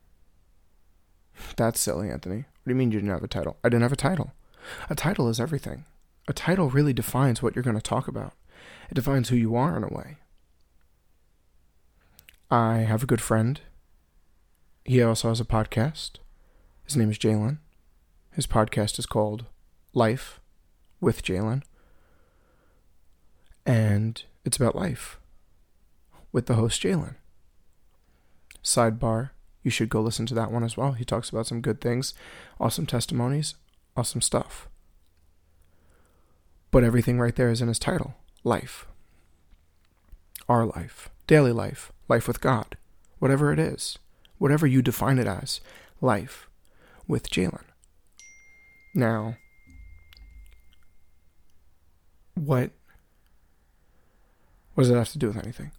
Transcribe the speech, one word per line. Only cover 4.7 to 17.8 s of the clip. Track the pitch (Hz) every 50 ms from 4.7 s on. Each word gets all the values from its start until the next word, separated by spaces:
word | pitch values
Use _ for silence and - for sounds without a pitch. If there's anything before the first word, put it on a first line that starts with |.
| - - - -
A | 156
title | - - 160 202 - 135 117
is | 113 117
everything. | 117 - 147 - - - - 135 151 - _ _ _ _ _ _ _
A | - -
title | - - 165 180 190 170 131
really | 127 143 151 143 131
defines | 120 113 - - 123 139 131 113 -
what | 123 113 -
you're | 123 123
gonna | 120 110 107
talk | - - - 127 -
about. | - 127 110 98 - - _ _ - - - - - - - - -
It | 180
defines | 135 120 - 139 131 117 113
who | 127
you | 120 113 110 117
are | 120 139 175 -
in | - 101
a |
way. | - - - - - 151 - _ _ - _ _ _ _ _ _ _ _ _ _ _ _ _ _ _ _ _ _ _ _ _ _ _ _ _ _ _ _ _ _ _ _ _ _ _ _ - - - - _ _ -
I | 127 120 113 113 113 113
have | 113 110 110 110 131
a |
good | - 123 110
friend. | - - 113 113 113 123 143 - - - - - _ _ _ _ _ _ _ _ _ _ _ _ _ _ _ _ _ _ _ _ _
He | - 127 127
also | 120 113 113 - - 113
has | 113 117
a | 110
podcast. | - 113 110 110 - - 110 113 156 156 - - - - - - - - - _ _ _ _ - - _ _ -
His | - 143
name | 135 110 107
is | 107
Jalen. | - - 107 110 107 107 123 151 151 - _ _ _